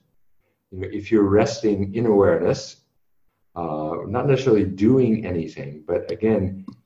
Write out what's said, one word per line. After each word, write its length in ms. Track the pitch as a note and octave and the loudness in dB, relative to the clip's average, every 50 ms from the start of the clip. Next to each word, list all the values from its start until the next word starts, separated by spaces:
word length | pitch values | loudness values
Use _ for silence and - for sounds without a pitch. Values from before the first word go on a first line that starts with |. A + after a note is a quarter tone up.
| _ _ _ _ _ _ _ _ _ _ _ _ _ _ | _ _ _ _ _ _ _ _ _ _ _ _ _ _
You 120 | F#2+ F#2 | -12 -10
know, 60 | F#2+ - | -10 -8
if 200 | G#2+ G2+ G2+ - | -8 -10 -2 2
you're 120 | A2+ G#2+ G2+ | 4 4 4
resting 720 | F#2+ G2 G#2+ A2+ - - - - G#2+ G2+ F#2+ G2+ F#2+ G2 | 6 4 4 4 2 0 -2 0 0 0 0 -2 -4 -4
in 100 | A2+ A#2+ | -2 2
awareness, 720 | A2+ G#2 G2+ F#2+ F2 E2+ D#2+ F2 G#2+ - - - - - _ _ _ _ _ _ _ _ _ _ _ _ _ _ _ - | 4 4 6 6 4 4 2 2 0 -2 -2 -6 -14 -18 _ _ _ _ _ _ _ _ _ _ _ _ _ _ _ -10
uh, 400 | F2 E2+ D#2+ D2+ D#2 D#2 D#2 E2 E2+ E2+ | -8 -8 -6 -6 -6 -6 -6 -6 -8 -8
not 220 | F#2 A2 B2 C3+ | -6 -4 -2 0
necessarily 360 | C#3+ C3+ - C3 B2+ A2 G2+ F#2 | 0 0 2 2 2 2 2 2
doing 600 | F#2 F#2+ F#2+ G#2 A#2 C3 C3 B2 A2 G#2+ F2+ F2+ | 0 -2 0 2 2 4 4 2 2 0 0 -2
anything, 580 | F2+ F2 E2 D#2+ D#2 - - C#2 C#2+ D2 D2+ - | -4 -4 -4 -6 -8 -10 -12 -14 -14 -14 -12 -6
but 220 | - F2 F2 - - | -4 -4 -4 -4 -6
again, 540 | - - A2 A2 A2 G2+ F#2+ F#2+ F#2+ F#2+ - - - - _ | -6 -2 0 0 0 0 -2 -4 -6 -10 -14 -18 -20 -20 _